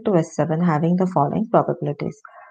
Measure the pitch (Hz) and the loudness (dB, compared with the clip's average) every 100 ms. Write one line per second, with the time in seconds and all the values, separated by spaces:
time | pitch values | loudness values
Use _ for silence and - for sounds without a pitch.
0 | 226 180 160 - 156 160 175 151 165 180 | 2 0 0 -2 -2 0 0 2 2 0
1 | 185 156 147 160 226 165 - - 147 143 | 0 0 0 0 0 2 0 -2 -6 -6
2 | 160 - - - - | -8 -10 -18 -20 -20